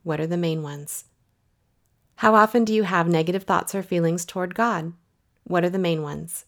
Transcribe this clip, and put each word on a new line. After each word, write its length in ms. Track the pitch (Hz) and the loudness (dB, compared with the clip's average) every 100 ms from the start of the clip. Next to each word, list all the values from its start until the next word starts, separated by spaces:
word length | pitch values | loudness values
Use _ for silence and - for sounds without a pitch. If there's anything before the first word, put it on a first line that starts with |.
What 180 | 170 151 | -4 -2
are 60 | 160 | -2
the 100 | 175 | 0
main 260 | 170 160 | 0 -2
ones? 440 | 147 143 147 - - _ _ _ _ _ _ _ _ _ _ - | -6 -10 -12 -14 -14 _ _ _ _ _ _ _ _ _ _ 0
How 180 | 220 | 4
often 300 | 220 214 240 | 6 6 4
do 100 | 220 | 2
you 80 | 214 | 2
have 260 | 190 180 170 | 2 2 2
negative 360 | 170 165 185 | 2 2 -2
thoughts 300 | 190 175 - | 0 -2 0
or 80 | 196 | -8
feelings 420 | 180 175 165 170 - | -2 0 0 0 -4
toward 280 | 185 180 | -6 -6
God? 380 | 185 233 185 160 170 _ _ _ _ | -2 -2 -2 -6 -12 _ _ _ _
What 200 | - 175 | -2 0
are 60 | 175 | 0
the 80 | 190 | 0
main 240 | 175 160 | 0 0
ones? 420 | 147 147 165 - | -4 -8 -10 -12